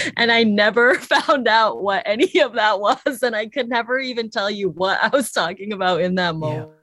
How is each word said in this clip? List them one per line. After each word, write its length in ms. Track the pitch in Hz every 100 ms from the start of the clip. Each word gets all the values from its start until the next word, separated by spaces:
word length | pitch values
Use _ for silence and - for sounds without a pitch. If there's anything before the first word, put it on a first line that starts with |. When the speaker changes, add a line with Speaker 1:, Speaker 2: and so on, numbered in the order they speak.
| - -
Speaker 1:
And 140 | 233
I 120 | 233
never 520 | 226 208 208 208 254 320
<laughs> 40 |
found 480 | - - - 294 226
out 340 | 220 214 -
what 220 | 196 190 -
any 360 | 214 370 359
of 120 | 285
that 260 | 233 214 196
was. 440 | 208 269 - 254
And 120 | 247 220
I 120 | 220
could 220 | 277 233
never 280 | 240 233 254
even 300 | 262 302 226
tell 200 | 226 202
you 180 | 208 190
what 300 | 151 185 190
I 60 | -
was 220 | 285 233
talking 400 | - 170 190 202
about 280 | 202 185 175
in 140 | 180 185
that 200 | 175 160
Speaker 2:
Yeah. 300 | 156 151 - -